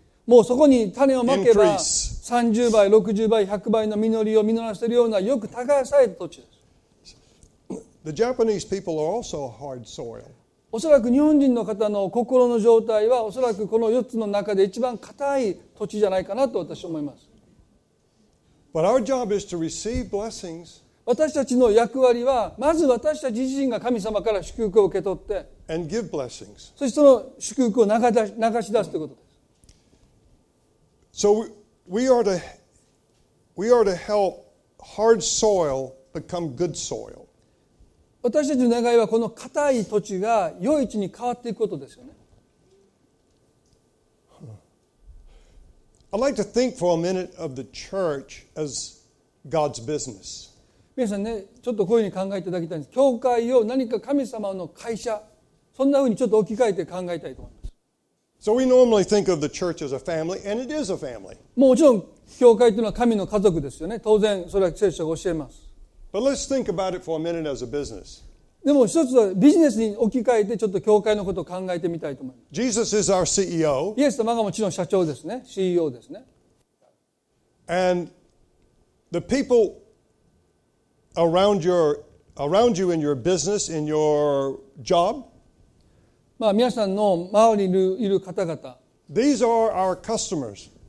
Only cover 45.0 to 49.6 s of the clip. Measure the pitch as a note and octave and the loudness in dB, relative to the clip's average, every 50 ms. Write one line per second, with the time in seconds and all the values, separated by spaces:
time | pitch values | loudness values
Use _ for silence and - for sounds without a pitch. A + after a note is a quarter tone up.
45 | _ - - - - - - - _ _ _ - - - _ _ _ _ _ _ | _ -20 -20 -20 -20 -20 -20 -20 _ _ _ -20 -20 -20 _ _ _ _ _ _
46 | _ _ - G#3 C4 C#4+ A3 G#3+ G3 - - A#3 B3+ B3 B3+ - F3 F3+ E3+ E3 | _ _ -4 -2 -2 -2 -2 -2 -4 -2 -2 0 0 0 -2 -2 -2 0 0 0
47 | E3+ F3+ F#3 F3+ F3 - - - E3+ D3+ C3 C3 A#2+ - - - - - F#3+ G3 | -2 -2 -4 -4 -6 -8 -12 -12 -12 -10 -10 -12 -14 -14 -18 -20 -16 -10 -6 -4
48 | F#3 D#3+ C#3+ C#3 C3+ - - - - _ _ - D#3 C#3+ A#2+ - - - - _ | -4 -4 -4 -6 -8 -14 -20 -20 -20 _ _ -10 -10 -8 -8 -10 -12 -14 -18 _
49 | _ _ _ _ _ _ _ _ - C#3 C#3+ D#3+ | _ _ _ _ _ _ _ _ -12 -4 -2 -2